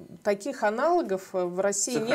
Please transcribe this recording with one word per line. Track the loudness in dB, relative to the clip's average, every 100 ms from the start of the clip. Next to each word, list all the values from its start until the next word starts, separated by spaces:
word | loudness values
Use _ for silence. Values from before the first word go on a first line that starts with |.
| -18 -6
таких | -2 -2 -2 0
аналогов | 0 2 2 2 2 -2 -2
в | -2 -2 0
России | 0 0 0
нет, | 0 2